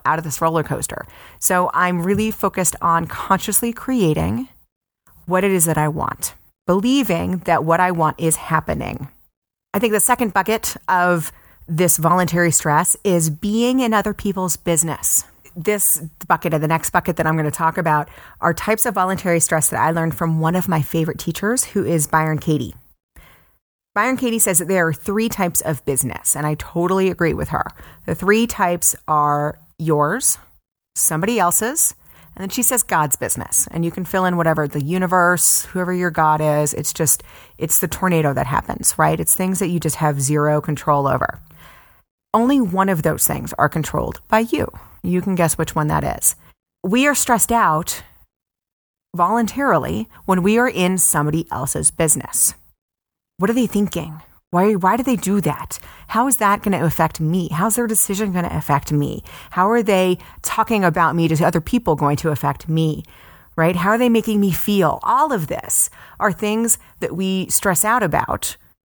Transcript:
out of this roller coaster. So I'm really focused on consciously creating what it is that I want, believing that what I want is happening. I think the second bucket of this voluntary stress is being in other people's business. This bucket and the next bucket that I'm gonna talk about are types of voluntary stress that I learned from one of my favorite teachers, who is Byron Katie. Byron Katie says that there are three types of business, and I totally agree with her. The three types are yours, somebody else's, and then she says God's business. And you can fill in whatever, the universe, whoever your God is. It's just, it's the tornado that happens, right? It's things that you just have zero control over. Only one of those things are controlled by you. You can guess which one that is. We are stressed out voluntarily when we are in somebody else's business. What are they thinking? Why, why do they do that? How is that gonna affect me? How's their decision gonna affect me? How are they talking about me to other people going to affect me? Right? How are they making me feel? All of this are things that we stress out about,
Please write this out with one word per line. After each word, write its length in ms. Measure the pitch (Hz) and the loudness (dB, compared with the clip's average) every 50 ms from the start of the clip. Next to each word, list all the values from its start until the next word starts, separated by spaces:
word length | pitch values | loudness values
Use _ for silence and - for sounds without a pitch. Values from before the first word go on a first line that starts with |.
| - | -2
out 160 | 135 156 165 | -2 -2 -2
of 40 | 165 | -2
this 160 | 160 131 - | -6 -4 -2
roller 220 | 165 165 165 160 | 0 0 0 0
coaster. 420 | 147 - 147 - - - - - - - - - - - - - | -2 -2 -4 -4 -6 -6 -8 -10 -12 -14 -18 -20 -20 -20 -10 -4
So 320 | - - 190 180 180 - - | -2 0 2 2 2 2 0
I'm 300 | 160 180 180 180 175 170 | 0 0 2 0 0 0
really 260 | 185 202 208 214 220 | 0 0 0 0 -2
focused 460 | 214 - - 196 - 196 180 - - - | -2 -2 -4 -2 -2 -2 -2 -2 -2 -2
on 280 | - 170 165 165 170 - | 0 2 2 2 0 -4
consciously 640 | - - - - 190 185 - - 196 - 240 233 | -8 -6 -2 0 0 0 0 -2 -2 -2 -2 -2
creating 760 | 233 - - - 262 240 185 160 151 160 160 175 208 240 262 - _ _ _ _ _ _ _ _ _ _ _ _ _ - - | -6 -6 -4 -2 0 2 2 2 2 2 0 -2 -2 -4 -6 -8 _ _ _ _ _ _ _ _ _ _ _ _ _ -16 -6
what 160 | - 180 185 | -2 0 2
it 80 | 196 196 | 2 2
is 140 | 190 180 160 | 2 2 2
that 120 | 165 156 | 2 2
I 120 | 156 151 151 | 0 0 -2
want, 460 | 156 147 - - - - - - - - _ _ _ _ _ - | -2 -4 -6 -6 -6 -8 -10 -10 -10 -12 _ _ _ _ _ 0
believing 720 | 180 202 196 247 269 285 247 196 175 165 180 185 185 175 - | 0 2 2 2 2 2 2 0 0 -2 -2 -2 -4 -2 0
that 180 | - 165 147 156 | 0 0 2 2
what 160 | 160 165 175 | 2 2 2
I 100 | 185 180 | 2 2
want 300 | 180 165 156 151 - - | 2 2 0 0 0 0
is 160 | 165 160 160 | 0 0 0
happening. 720 | - - - 160 160 160 - 160 - 123 101 - - - - - _ _ _ _ _ _ _ _ _ _ _ | -2 -2 -2 -2 -2 -2 -2 -4 -6 -6 -8 -8 -10 -12 -14 -16 _ _ _ _ _ _ _ _ _ _ _
I 80 | - 202 | -4 -2
think 120 | 240 220 | 0 0
the 60 | 214 208 | 2 2
second 360 | - - 247 - 247 208 - | 2 2 2 2 0 0 0
bucket 420 | 202 185 202 220 220 - - - - _ - | 0 0 0 0 -2 -2 -6 -8 -8 _ 0
of 440 | 185 180 175 180 175 170 156 - - - _ - _ - - | 2 2 4 2 2 0 -2 -6 -10 -18 _ -20 _ -16 -8
this 300 | - 170 156 180 165 - | -4 0 2 2 2 2
voluntary 560 | - 160 165 175 180 180 - 170 175 170 170 | 2 2 2 4 4 2 2 2 2 2 4
stress 440 | - - - 160 147 156 180 - - - | 2 2 2 2 2 2 2 2 -2 -2
is 260 | - 202 180 170 160 160 | 0 2 2 2 2 0
being 520 | 151 156 - 202 208 226 240 247 254 262 | -2 -4 -4 -2 0 2 2 2 2 2
in 120 | 254 226 | 2 2
other 220 | 220 208 202 214 196 | 2 0 0 -2 -4
people's 420 | - - 202 185 196 185 170 - | -4 -4 -4 -2 -2 -2 -2 -4
business. 680 | - - 175 170 156 165 160 143 - - - - - - - _ _ - - - | -4 -2 -2 0 0 0 -2 -2 -4 -4 -2 -2 -2 -4 -6 _ _ -20 -18 -12
This 420 | 175 160 208 208 202 - - - - 170 156 - - - | -6 -2 -2 0 0 0 0 -2 -2 -6 -12 -16 -8 -2
bucket 260 | - 175 165 - 170 | -2 -2 0 0 -2
and 100 | 160 151 | -2 0
the 60 | 156 151 | 0 0
next 220 | 160 165 - - | 0 -2 -2 0
bucket 260 | - 175 - - 165 | -2 0 0 0 -2
that 100 | - 160 | -2 0
I'm 100 | 156 160 | 0 0
gonna 140 | 160 151 151 | 0 0 -2
talk 280 | 143 - 165 160 160 190 | -2 -2 -2 -2 -2 0
about 300 | 170 165 151 147 143 - - - - - - - | 0 0 0 0 -2 -4 -10 -20 -20 -20 -10 -4
are 120 | - 170 | -2 -2
types 340 | 165 - - 208 220 220 - | -2 -2 -2 -2 0 0 0
of 80 | 240 190 | -2 0
voluntary 460 | 196 185 185 190 - - 180 170 165 | 0 0 0 -2 -2 0 0 2 2
stress 280 | - - 165 156 151 - | 2 2 0 0 0 0
that 120 | - 110 | 0 0
I 100 | 120 160 | 0 0
learned 260 | 165 170 165 165 156 | 0 0 -2 -2 -2
from 240 | - 170 165 160 160 | -2 -2 -2 0 0
one 160 | 156 160 175 | 0 0 0
of 120 | 185 160 190 | 0 0 0
my 140 | 170 156 | 0 0
favorite 360 | 135 - - 165 160 - - - | 0 0 0 -2 -2 -2 -4 -6
teachers, 460 | - 175 160 - 202 208 240 262 - | -6 -6 -4 -2 -2 -2 -2 -2 -2
who 200 | - - 202 165 | -2 -2 -2 0
is 220 | 120 170 160 147 | 0 0 0 0
Byron 320 | - - 160 156 156 156 143 | 0 0 0 2 0 -2 -2
Katie. 360 | - 160 156 143 120 85 - - _ _ _ _ _ _ _ - - - - _ _ _ _ _ _ _ _ _ _ _ - | 0 0 0 0 -2 -6 -10 -16 _ _ _ _ _ _ _ -20 -20 -20 -20 _ _ _ _ _ _ _ _ _ _ _ -4
Byron 220 | 202 214 254 262 | -2 0 0 0
Katie 240 | 240 262 240 226 220 | 0 -2 -2 0 0
says 180 | - 208 185 156 | 0 0 0 0
that 80 | 175 | 0
there 220 | 165 190 185 170 160 | 0 2 2 2 0
are 40 | |
three 360 | 156 - - - 196 220 220 226 | 0 -4 -4 -4 -2 0 -2 -2
types 320 | - - 190 175 165 - | -2 -2 -2 -2 -2 -2
of 240 | - - 156 - - | -4 -4 -4 -4 -4
business, 500 | - 135 127 - 120 - - - - - | -4 -2 -2 -2 -2 -4 -6 -4 -4 -4
and 100 | 139 151 | -2 -2
I 100 | 151 151 | -4 -4
totally 540 | 151 - - - 170 170 180 190 190 190 185 | -4 -6 -6 -4 -2 0 0 2 2 2 0
agree 260 | 175 - 170 160 - | 0 0 0 0 0
with 160 | - 151 - | -2 -4 -4
her. 160 | 156 147 - - - - - - - - - | -4 -4 -4 -6 -8 -18 -20 -20 -20 -14 -8
The 100 | - 170 | -8 -6
three 320 | - 180 190 208 226 233 233 | -2 2 2 4 4 2 0
types 480 | - - 196 175 175 170 - - - - _ | -2 -2 -2 0 0 0 -2 -2 -2 -4 _
are 540 | - 156 151 147 147 147 147 147 151 - - - _ _ - | -2 0 2 2 2 2 0 -2 -4 -6 -8 -16 _ _ -6
yours, 600 | 160 160 151 147 147 151 196 262 - - - - - _ _ _ _ _ _ _ _ _ - | 0 0 2 2 2 0 0 -2 -2 -2 -2 -4 -8 _ _ _ _ _ _ _ _ _ -6
somebody 420 | - - - 160 156 180 208 240 214 | -4 -2 -2 -2 -2 -2 0 0 2
else's, 560 | 180 175 170 - 214 240 302 330 - - - _ _ - - - - - - | 2 2 2 0 -2 -2 -2 -2 -2 -2 -2 _ _ -20 -20 -20 -20 -20 -12
and 80 | - | -10
then 60 | 190 190 | -10 -6
she 140 | - 254 | -4 -2
says 200 | 240 - 262 233 | 0 0 0 0
God's 320 | - - 190 165 151 143 - | 0 0 2 2 2 0 -2
business. 540 | - 123 - - - - - - - - - | -2 -4 -4 -6 -6 -6 -4 -2 -2 -2 -2
And 140 | - 170 165 | -2 -4 -4
you 80 | 170 | -4
can 120 | - 185 180 | -4 -6 -6
fill 200 | - - 190 185 | -2 0 0 0
in 120 | 180 180 | 2 2
whatever, 300 | 170 165 165 160 160 151 | 2 2 2 2 0 0
the 160 | 147 - 147 | -2 -2 -4
universe, 840 | 135 147 180 185 185 175 185 185 175 175 180 160 - - - - - | -2 -2 -2 0 0 2 4 4 4 4 4 2 2 2 0 0 -2
whoever 260 | - - 185 180 175 | -4 -4 -4 -2 -2
your 180 | 180 180 180 175 | 0 0 0 0
God 300 | 160 165 156 156 156 156 | 2 2 4 4 4 4
is. 340 | 156 151 147 151 151 147 - | 2 2 2 2 0 0 -2
It's 180 | - 151 - | -4 -6 -4
just, 300 | - - 165 147 - - - - - - - - - - | -2 -2 0 0 0 -2 -4 -10 -20 -20 -20 -18 -10 -6
it's 200 | - 156 - - | -4 -2 0 0
the 80 | - | -2
tornado 480 | 165 - - 190 185 170 160 151 143 135 | -2 -4 -2 0 2 2 2 2 2 0
that 140 | 135 135 127 | 0 -2 0
happens, 500 | 143 - - - - - - - - - | 0 -2 -2 -2 -6 -4 -2 -2 0 2
right? 220 | 156 156 160 160 | 2 2 2 0
It's 160 | 160 - - | 0 -2 -2
things 240 | - 185 185 190 175 | 0 0 -2 -2 -2
that 80 | 202 175 | -2 -2
you 100 | 180 165 | -2 -2
just 180 | - 156 - | -2 -2 -2
have 240 | - 160 151 143 139 | 0 0 0 0 0
zero 400 | 135 139 151 147 147 151 151 151 | 0 0 2 2 2 2 2 0
control 460 | - - 151 - - 156 147 143 139 | 0 -2 -4 -2 0 0 2 2 2
over. 340 | 135 131 131 - - - - - - - - - - - - - _ _ _ _ _ _ _ _ _ | 2 0 0 0 -2 -4 -6 -16 -20 -20 -20 -20 -20 -20 -20 -20 _ _ _ _ _ _ _ _ _
Only 280 | - 220 233 254 285 269 | 0 2 2 4 2 2
one 280 | 240 180 175 185 190 196 | 2 2 2 2 2 2
of 140 | 190 156 151 | 2 2 2
those 240 | 160 151 - - - | 0 0 0 -2 -2
things 260 | 143 139 139 - - - | -2 -4 -8 -6 -2 0
are 100 | 143 151 | 0 0
controlled 520 | - 160 147 - - - - - - - - | 0 -2 -4 -4 -4 -4 -4 -4 -8 -8 -4
by 140 | - - 220 | 0 2 2
you. 260 | 226 233 339 302 - - - - - - - - - | 2 2 0 -2 -2 -2 -6 -12 -18 -20 -16 -8 -4
You 180 | 180 180 180 | -2 0 0
can 140 | 175 196 190 | 0 0 0
guess 200 | 170 170 160 - | 2 2 2 0
which 200 | - 160 - - | -2 -4 -2 -2
one 100 | 160 151 | -2 0
that 160 | 151 156 151 - - - - | 0 0 0 -2 -2 -4 -2
is. 160 | - - - - - - _ _ _ _ _ _ | -2 -4 -4 -4 -10 -20 _ _ _ _ _ _
We 240 | - 190 208 247 277 | -4 0 2 2 2
are 80 | 294 277 | 2 2
stressed 380 | - - - 240 214 - - | 0 2 2 2 2 2 0
out 500 | 233 233 208 170 156 156 175 - - - - - _ _ _ _ _ _ _ _ _ _ _ _ _ _ _ _ _ _ _ _ - | 2 2 2 2 2 0 -2 -4 -8 -10 -12 -18 _ _ _ _ _ _ _ _ _ _ _ _ _ _ _ _ _ _ _ _ -4
voluntarily 920 | 170 175 185 220 233 233 202 - 262 285 262 190 151 123 - - 214 226 - - - - | -2 0 0 2 0 0 -2 -2 -2 0 2 2 2 0 -2 -4 -6 -6 -8 -12 -8 -2
when 180 | - 190 185 | 0 0 2
we 160 | 170 202 220 233 | 2 2 4 4
are 100 | 247 262 | 2 0
in 300 | - 180 180 180 185 180 | 0 0 0 0 0 0
somebody 480 | - - - 156 147 151 151 165 - - | 0 0 0 0 0 0 -2 -2 -4 -4
else's 400 | - - 135 143 - 151 151 - | -6 -6 -6 -4 -4 -2 -2 -2
business. 600 | - - 165 156 - - - - - - - - - - _ _ _ _ _ _ _ _ _ _ _ _ _ _ _ | 0 0 0 0 0 -2 -4 -6 -4 -2 -2 -2 -2 -6 _ _ _ _ _ _ _ _ _ _ _ _ _ _ _
What 140 | - 185 202 | -2 0 0
are 40 | 226 | 2
they 120 | 262 233 | 2 2
thinking? 560 | 190 - 202 208 - - 170 160 165 156 156 - - _ _ _ - | 2 2 0 0 -2 -4 -6 -8 -10 -12 -16 -20 -20 _ _ _ -2
Why, 240 | - 175 190 214 214 | 2 2 4 4 2
why 220 | 185 180 185 214 | 2 4 4 2
do 60 | 233 | 2
they 140 | 247 277 247 | 2 2 0
do 240 | 175 - 185 202 202 | 0 2 0 2 2
that? 400 | 165 151 135 - - - - - - - - - - | 2 0 -2 -4 -6 -12 -12 -14 -16 -18 -20 -20 -10
How 220 | - - 220 247 277 | -4 0 0 2 2
is 80 | - | 2
that 260 | - 220 196 202 208 | 2 2 2 2 2
gonna 220 | - 208 190 147 160 | 0 0 0 2 2
affect 360 | 160 131 - 160 156 - - | 0 2 2 0 0 0 -2
me? 280 | 160 156 175 190 170 - | -2 0 0 0 -2 -2
How's 240 | 156 156 190 226 214 | -2 0 0 0 0
their 140 | 240 240 220 | 0 0 0
decision 440 | 220 208 - - 196 190 220 196 | 0 0 0 0 -2 -2 -2 -2
gonna 180 | 180 180 170 - | -2 -2 -2 -2
affect 400 | - 160 - - 143 139 - - | -4 -4 0 0 0 0 0 0
me? 320 | 151 147 143 131 107 - - - - - - - | 0 0 0 0 -4 -8 -12 -16 -18 -20 -16 -6
How 180 | - 180 185 208 | 0 0 2 2
are 120 | 233 240 | 2 2
they 360 | 208 208 196 185 185 185 180 - - - - - | 2 2 2 2 4 2 0 -2 -4 -14 -16 -10
talking 420 | - - - - 214 - 226 208 190 | -8 -6 -2 -2 0 0 2 2 2
about 320 | 175 160 180 165 160 - | 2 2 2 2 2 2
me 100 | 170 165 156 | 2 2 2
to 160 | 160 147 175 | 2 2 2
other 160 | - 165 170 | 2 2 0
people 360 | 156 - - 240 - 175 156 | -2 -2 -2 -2 0 0 0
going 200 | 135 151 143 147 - | 2 2 0 0 0
to 120 | - 165 | -2 -2
affect 380 | 147 - - 139 139 - - 170 | -2 -2 -2 -4 -4 -4 -4 -2
me? 340 | 160 160 160 156 151 151 160 - - - - - - - - _ - | 0 0 0 0 -2 -6 -10 -16 -20 -20 -20 -20 -20 -20 -20 _ -2
Right? 180 | - 160 170 185 | 0 2 2 2
How 160 | 175 165 202 | 2 0 0
are 80 | 220 233 | 2 2
they 100 | 247 247 | 4 4
making 320 | 226 226 214 226 214 208 | 4 2 2 2 0 2
me 120 | 202 196 | 2 2
feel? 480 | 160 - - - 208 196 175 151 - - | 0 -2 -2 0 2 2 2 2 0 -2
All 300 | - - 233 269 302 311 | -2 0 2 2 2 2
of 160 | 262 196 156 - | 0 -2 -4 -4
this 420 | - - - - - - - - - - - - - - | -6 -8 -6 -2 0 0 0 0 -2 -10 -20 -16 -6 -2
are 120 | 208 208 | -2 -2
things 460 | 170 - 214 208 214 226 233 226 - - - - - - | 0 0 -2 -2 0 0 0 0 -2 -2 -6 -16 -12 -8
that 160 | - - - | -6 -6 -4
we 320 | 175 190 190 190 185 175 - | -2 -2 -2 -2 -2 -2 -2
stress 360 | - - - 202 175 - - | -2 0 2 2 0 2 2
out 200 | 214 233 247 214 | 2 2 2 2
about, 520 | 160 - - - - - - - - - - _ _ _ _ _ | 0 0 0 0 0 -2 -6 -6 -8 -10 -12 _ _ _ _ _